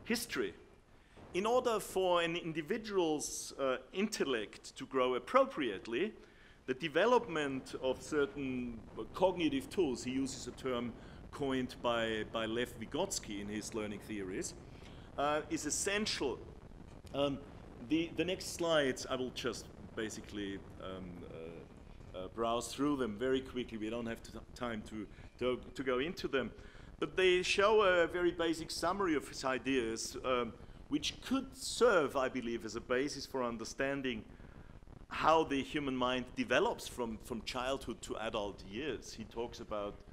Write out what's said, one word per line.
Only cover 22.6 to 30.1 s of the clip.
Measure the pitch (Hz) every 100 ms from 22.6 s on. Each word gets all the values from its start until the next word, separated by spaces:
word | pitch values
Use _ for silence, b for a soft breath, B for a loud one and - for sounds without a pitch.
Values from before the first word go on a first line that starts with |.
| 117
through | - 143 147
them | 120 104
very | 127 135
quickly. | 131 123 117 113
We | 107
don't | 117 117
have | 113
to, | - 110 -
time | - 120 110 -
to, | 110 98 B B -
to, | 123 123 -
to | -
go | 135 123
into | 147 - 170
them. | 135 113 - B B B -
But | 160 147
they | 185 180
show | 175 - 202 220
a | 196 180 165
very | 175 175
basic | 170 170 160 160
summary | - 165 196 190 147
of | -
his | -
ideas, | 135 127 120 135 113 113 -